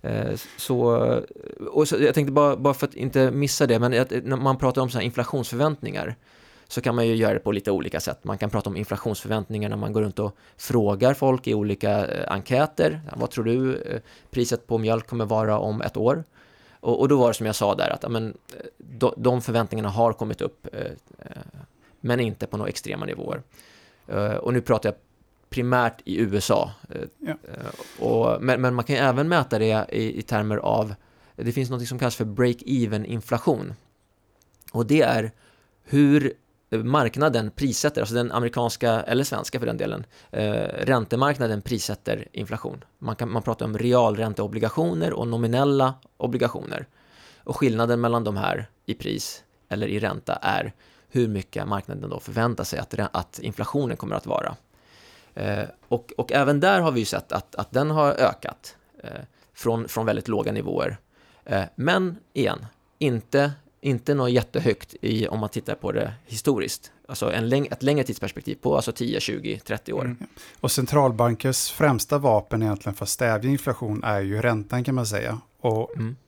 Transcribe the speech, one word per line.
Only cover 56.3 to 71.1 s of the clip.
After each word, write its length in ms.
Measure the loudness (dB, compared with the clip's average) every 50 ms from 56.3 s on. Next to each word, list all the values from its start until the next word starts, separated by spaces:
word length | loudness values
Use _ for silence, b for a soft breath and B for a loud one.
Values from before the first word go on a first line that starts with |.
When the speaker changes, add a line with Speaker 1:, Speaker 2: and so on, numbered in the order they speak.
Speaker 1:
även 280 | 2 2 2 4 2 4
där 200 | 4 4 4 4
har 100 | 2 2
vi 80 | 2 0
ju 60 | -2
sett 260 | 0 -4 -6 -4 _
att, 240 | -6 -6 -6 _ -8
att 160 | -8 -8 -2
den 200 | 0 0 0 2
har 200 | 2 2 4 2
ökat, 640 | 4 4 2 2 2 -2 -10 -10 -10 _ -20 -20 -20 _ _ _ _ -18 -16
eh, 60 | -14 -14 -14 -16 -18 b b b b b
från, 340 | -4 -2 0 0 0 -2
från 180 | -4 -4 -2 0
väldigt 220 | 0 0 0 -2
låga 240 | -2 -2 -2 0 -2
nivåer. 460 | -2 -4 -4 -2 -2 -2 -2 -2 -4 -8 _ b b b b b b b b
Eh, 180 | -2 -2 -2 -2 -4 _
men 420 | -4 0 0 2 2 0 -2 -6 -10 _ _ _
igen, 320 | 0 0 0 0 -4 -8 -16 _ _ _ _ _ _
inte, 520 | 0 0 0 -2 -4 _ 2 2 2 2 -2 -8 _ _ _ _
inte 320 | -2 -2 -2 0 0 0 0
något 180 | 2 2 4
jättehögt 640 | 4 2 2 2 -4 0 2 2 2 0 -4 _ -14 -4
i, 260 | -2 -2 0 0 0
om 120 | -2 -2 -4
man 100 | -6 -4
tittar 260 | -6 -8 -6 -6 -8
på 160 | -4 -4 -2
det 220 | 0 0 -2 -2 -6 -12 _
historiskt. 640 | -10 -10 -2 0 2 2 2 0 -4 -4 -8 -12 -20 _ _ _
Alltså 240 | -14 -6 -2 -2 0 0
en 160 | 0 2 2
läng-, 180 | 2 2 2 0
ett 120 | -4 -2 0
längre 200 | 2 2 2 0
tidsperspektiv 520 | -2 -4 -6 -6 -8 -8 -8 -8 -8 -10
på, 200 | -4 0 2 2
alltså 160 | 2 2 -2
tio, 280 | -4 -4 -4 -2 -2 -2
tjugo, 400 | -2 -4 -6 -6 -4 -6 -8 -8
trettio 340 | -6 -8 -8 -8 _ -6 -4
år. 120 | -4 -4
Speaker 2:
Mm. 120 | -4 -6 -8 -12 -18 B B B B B B
Och 120 | -2 0
centralbankers 1000 | 0 0 0 2 4 4 4 4